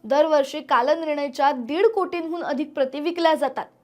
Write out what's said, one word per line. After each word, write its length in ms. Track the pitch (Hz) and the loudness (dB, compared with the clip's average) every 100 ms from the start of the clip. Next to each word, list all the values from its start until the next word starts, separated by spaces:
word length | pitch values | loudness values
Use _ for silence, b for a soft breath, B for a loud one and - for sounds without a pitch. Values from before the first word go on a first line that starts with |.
दरवर्षी 560 | 214 277 311 302 269 302 | 0 2 4 4 2 -4
कालनिर्णयच्या 920 | - 208 254 330 311 294 285 269 277 | 0 2 2 0 -2 -4 -4 0 0
दीड 340 | 269 226 311 440 | 0 -4 2 2
कोटींहून 560 | 427 370 349 320 339 | 2 -2 -4 -6 -6
अधिक 300 | - 285 294 | -4 -4 -4
प्रती 260 | - 262 269 | -4 -4 -2
विकल्या 340 | 302 349 330 | -4 2 2
जातात. 300 | 311 269 220 - _ | 2 0 -4 -12 _